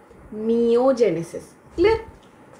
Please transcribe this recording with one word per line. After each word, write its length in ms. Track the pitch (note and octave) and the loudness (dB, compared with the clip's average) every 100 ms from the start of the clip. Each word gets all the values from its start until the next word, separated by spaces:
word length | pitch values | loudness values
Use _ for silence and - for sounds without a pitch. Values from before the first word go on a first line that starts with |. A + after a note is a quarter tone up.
| - - - G#3+ | -20 -20 -18 -8
meiogenesis। 1080 | A3 A#3 A#3 A#3 C4 B3 G#3+ E3 E3+ - - - - - | -2 0 2 2 2 2 0 0 -6 -12 -16 -20 -10 0
Clear? 300 | G4 A4+ A4+ - - - - | 0 0 -4 -20 -20 -20 -20